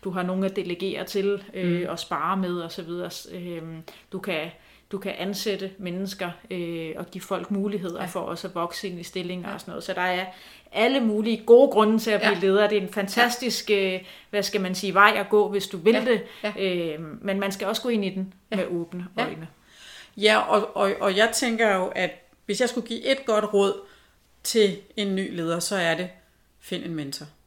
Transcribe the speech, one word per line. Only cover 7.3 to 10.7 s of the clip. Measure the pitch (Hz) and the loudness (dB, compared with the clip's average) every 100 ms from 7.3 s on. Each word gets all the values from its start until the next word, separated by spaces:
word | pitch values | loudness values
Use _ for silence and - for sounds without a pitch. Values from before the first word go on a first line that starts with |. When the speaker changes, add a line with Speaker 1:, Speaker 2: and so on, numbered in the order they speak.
| 190 175 | -6 -2
Speaker 1:
muligheder | 202 202 202 180 175 | -2 -2 -2 -6 -6
Speaker 2:
Ja. | 185 | -6
Speaker 1:
for | 180 | -6
også | 170 170 185 | -6 -8 -8
at | |
vokse | 175 170 - 196 | -6 -6 -6 -8
ind | 175 | -8
i | |
stillinger | 170 185 180 180 180 | -8 -8 -6 -8 -8
Speaker 2:
Ja. | |
Speaker 1:
og | - | -10
sådan | - | -10
noget. | 170 | -10
Så | - | -6
der | 185 | -2
er | 185 180 185 - - - - | 0 0 -4 -10 -20 -20 -10